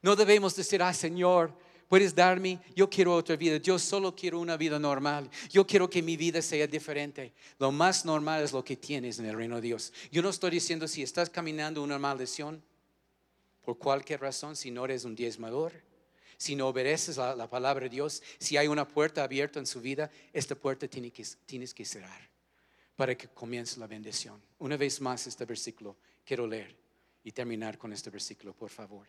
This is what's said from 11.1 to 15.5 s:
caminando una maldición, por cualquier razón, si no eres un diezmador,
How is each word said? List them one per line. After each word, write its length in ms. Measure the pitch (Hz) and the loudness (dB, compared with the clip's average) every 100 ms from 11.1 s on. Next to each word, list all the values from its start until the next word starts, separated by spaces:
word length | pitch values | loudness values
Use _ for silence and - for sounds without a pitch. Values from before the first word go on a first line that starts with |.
| - 170 | -2 -2
caminando 540 | 175 165 156 151 156 | -2 -4 -4 -4 -4
una 160 | 143 143 | -4 -2
maldición, 640 | 143 135 127 - 151 156 _ _ _ _ _ _ _ _ _ _ | -2 -2 -6 -6 -8 -10 _ _ _ _ _ _ _ _ _ _
por 160 | - 120 | -8 -4
cualquier 440 | 139 139 - 147 | 0 0 -2 -6
razón, 340 | 139 135 147 151 | -4 -6 -10 -12
si 160 | 135 | -10
no 140 | 120 131 | -6 -4
eres 200 | 127 120 | -4 -6
un 80 | |
diezmador, 720 | 110 117 104 113 | -4 -4 -4 -6